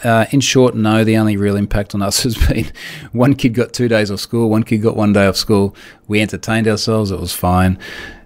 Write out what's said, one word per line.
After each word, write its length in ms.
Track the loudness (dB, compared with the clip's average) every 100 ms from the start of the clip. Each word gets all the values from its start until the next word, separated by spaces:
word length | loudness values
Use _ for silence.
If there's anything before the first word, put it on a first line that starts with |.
Uh, 220 | 2 2 2
in 100 | 0
short, 340 | 2 4 4
no, 280 | 2 2 2
the 140 | 2 2
only 200 | 2 2
real 200 | 0 0
impact 380 | 0 -2 -2
on 80 | -4
us 200 | -2 -2
<laughs> 0 |
has 140 | -2 0
been 340 | 2 0 -4 -10 -16 -16 -10
one 220 | -4 -2
kid 200 | 0 0
got 180 | 0 -4
two 160 | -2 0
days 220 | 0 0
off 100 | -4
school, 280 | -4 -2 0
one 140 | 0
kid 160 | 0 0
got 180 | 0 0
one 160 | 2
day 140 | 4 2
off 100 | 0
school. 380 | 0 2 0 -6 -20 -18 -4
We 140 | -2
entertained 480 | -2 -4 -4 -2 0
ourselves. 420 | 0 0 -2 -2
It 80 | -4
was 140 | -8
fine. 460 | -4 0 2 2 0 -6 -16 -16 -18